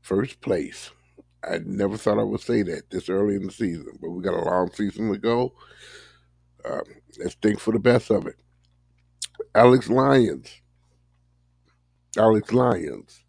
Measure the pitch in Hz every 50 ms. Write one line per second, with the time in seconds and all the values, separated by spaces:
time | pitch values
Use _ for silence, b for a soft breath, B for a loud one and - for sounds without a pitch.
0 | _ - 95 98 110 135 - _ - - 107 85 73 - - - - - - _
1 | _ _ _ - - _ _ _ - - 90 85 82 82 98 98 101 98 101 110
2 | - 107 104 107 110 104 104 107 - - 120 226 101 - - - - _ - 185
3 | 180 - 92 95 101 104 101 101 95 95 92 - 117 95 85 82 69 - - -
4 | - 82 87 90 90 95 90 85 85 85 90 90 92 90 - - 104 101 - -
5 | 110 110 98 101 110 113 117 120 127 127 _ B B B B B B B B B
6 | B B B B B B B _ _ _ _ _ _ - - - - - - -
7 | _ _ _ - - - - _ - 107 107 101 - - 110 117 98 123 120 120
8 | - - 110 101 85 82 - _ _ _ _ _ _ _ _ _ _ _ _ _
9 | _ _ _ _ - - _ _ - _ _ 104 117 123 127 131 127 - 113 127
10 | 131 139 139 135 120 101 76 65 - - - _ _ _ _ _ _ _ _ _
11 | _ _ _ _ _ _ _ _ _ _ _ _ _ _ _ _ _ _ _ _
12 | _ _ - - 107 110 110 107 107 - 110 127 127 123 117 90 80 73 62 -
13 | - _ - _ _